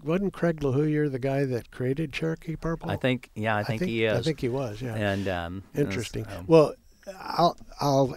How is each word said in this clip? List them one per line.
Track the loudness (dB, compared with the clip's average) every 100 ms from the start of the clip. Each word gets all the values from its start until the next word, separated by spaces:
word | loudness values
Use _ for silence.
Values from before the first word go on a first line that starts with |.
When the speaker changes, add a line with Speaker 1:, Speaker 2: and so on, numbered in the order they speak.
Speaker 1:
wasn't | -4 -2 -2
Craig | 0 0 0
LaHoyer | 0 2 2 2 0
the | 0
guy | 0 0 0
that | -2 -6
created | -4 -2 -2 -4
Cherokee | -4 -4 -4 -6 -6
Purple? | -4 -4 -4
Speaker 2:
I | -2
think, | 0 0 -4
yeah, | -4 0 0
I |
Speaker 1:
I |
Speaker 2:
think | 0 -2
Speaker 1:
think, | -2
Speaker 2:
he | 2 2
Speaker 1:
I | 2
Speaker 2:
is. | 0
Speaker 1:
think | -2
he | -2
was, | -2 -4 -6
yeah. | -6
Speaker 2:
And, | -2 0 0 0
um, | -2 -4 -8 -6
Speaker 1:
Interesting. | -2 -2 -2 -4 -6 -8
Speaker 2:
so | -8 6
Speaker 1:
Well, | 8 8 2 -14 -20 -18 -12
I'll, | -4 2 2 2 -8 -4
I'll | 2 4 4